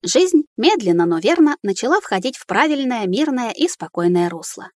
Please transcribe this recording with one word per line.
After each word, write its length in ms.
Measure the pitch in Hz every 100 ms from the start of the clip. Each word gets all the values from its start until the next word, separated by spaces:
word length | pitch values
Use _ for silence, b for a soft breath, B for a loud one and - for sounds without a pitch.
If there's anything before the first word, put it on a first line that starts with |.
Жизнь 440 | 180 254 370 320 302 -
медленно, 480 | 220 415 190 170 170
но 140 | 165
верно 360 | 190 349 294 -
начала 400 | 202 190 240 370
входить 360 | - 190 240 254
в 100 | -
правильное, 580 | 196 302 294 262 240 190
мирное 460 | 196 302 254 233
и 160 | - 349
спокойное 640 | - 165 - 175 180 175
русло. 400 | 170 160 - - _